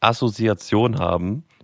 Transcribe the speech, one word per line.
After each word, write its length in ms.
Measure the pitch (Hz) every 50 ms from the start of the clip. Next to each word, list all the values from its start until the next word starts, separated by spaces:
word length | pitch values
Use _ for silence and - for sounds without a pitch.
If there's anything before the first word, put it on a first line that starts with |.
Assoziation 1000 | - 110 117 - 127 117 104 110 113 110 104 - - - 104 104 120 123 113 -
haben 460 | 87 87 87 85 87 92 107 147 - _ _ _